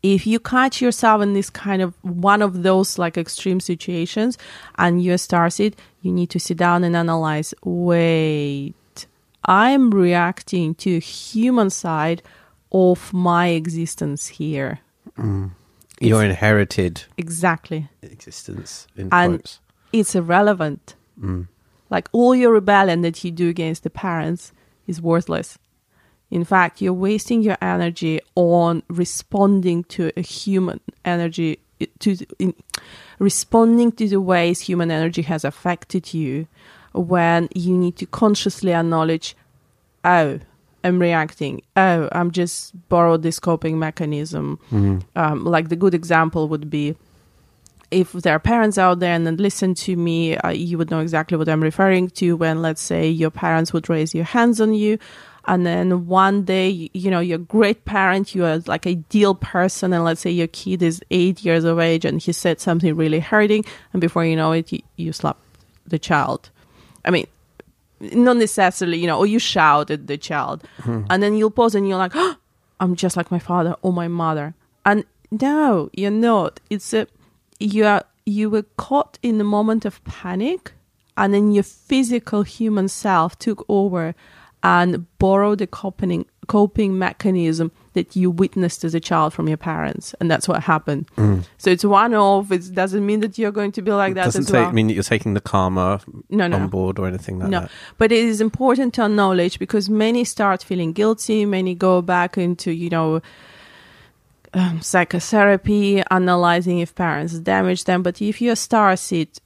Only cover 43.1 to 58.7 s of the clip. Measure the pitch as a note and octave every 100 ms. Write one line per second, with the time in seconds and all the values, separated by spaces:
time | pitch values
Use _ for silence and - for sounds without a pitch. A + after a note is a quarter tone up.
43.1 | E3 E3 D#3+ - E3 D#3+ D#3+ D#3 - D#3
44.1 | D3 D#3 D#3 C#3+ D3 - A2 G2 F#2+ -
45.1 | F3+ D#3 D3+ - E3 D#3+ E3+ F#3+ E3+ E3+
46.1 | E3 E3 E3 D#3 D#3 D3+ D3 D3 D#3+ _
47.1 | _ _ _ _ _ _ _ _ F#3 F3+
48.1 | F3 F3 D#3 - A#3 G#3+ G3+ F#3 F3 F3
49.1 | E3+ E3 D#3+ G3+ - F#3+ F3 - F3 E3+
50.1 | E3 E3 - E3+ E3 F3 E3+ D#3+ D#3+ E3
51.1 | D#3+ D#3+ E3 D#3+ D#3 D#3 D#3 F#3+ F#3 F3+
52.1 | - F3 E3 E3 D#3+ E3 D#3 - E3+ D#3+
53.1 | D#3+ D#3+ - E3+ E3 E3+ E3 - D#3+ D#3+
54.1 | E3 E3 A#3+ A#3 A3 A3 G#3+ G#3+ G#3+ -
55.1 | - - - - F3+ F3 F3 F3+ F3+ F3
56.1 | F#3 F#3+ G3+ F#3 F#3+ F#3 F#3 D#3+ F#3+ F#3+
57.1 | F3+ F3 E3 E3+ G#3+ G#3 - - G#3 F#3+
58.1 | F#3+ G3 F#3 E3+ D#3+ E3+